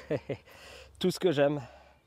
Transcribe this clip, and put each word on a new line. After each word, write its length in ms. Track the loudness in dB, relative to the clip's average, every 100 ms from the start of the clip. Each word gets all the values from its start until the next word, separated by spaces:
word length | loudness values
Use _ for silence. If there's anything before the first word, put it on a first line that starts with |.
| -6
<laughs> 880 | -6 -4 -10 -10 -20 -20 -20 -20 -2
Tout 100 | -2
ce 100 | 0
que 120 | 0
j'aime. 280 | 4 2 2 -6 -20 -20 _